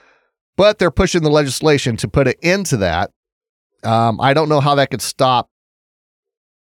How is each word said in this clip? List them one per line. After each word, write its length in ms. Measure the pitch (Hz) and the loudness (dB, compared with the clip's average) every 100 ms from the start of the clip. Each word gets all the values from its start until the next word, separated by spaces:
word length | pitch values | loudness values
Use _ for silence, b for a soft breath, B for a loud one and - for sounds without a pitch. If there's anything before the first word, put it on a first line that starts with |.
| b b b b _ - | b b b b _ 0
But 220 | 202 214 | 0 2
they're 120 | 175 | 0
pushing 320 | - 190 175 | 0 0 0
the 80 | 156 | 0
legislation 680 | 151 143 - 156 147 - 110 | 0 0 -2 0 0 0 -4
to 100 | 117 | -2
put 180 | 147 131 | 0 0
an 80 | - | 0
end 240 | 165 196 190 | -2 -2 -2
to 120 | 120 | -2
that. 340 | 92 82 98 _ _ _ _ _ _ _ | -2 -2 -6 _ _ _ _ _ _ _
Um, 360 | 110 113 117 110 | -2 0 0 0
I 140 | 131 | 0
don't 140 | 143 151 | 0 0
know 120 | 151 | 0
how 140 | 147 143 | 2 0
that 140 | 135 | 0
could 120 | 120 | -4
stop. 480 | - - 131 123 110 _ _ _ _ _ _ _ _ _ _ _ | -8 -2 0 0 -2 _ _ _ _ _ _ _ _ _ _ _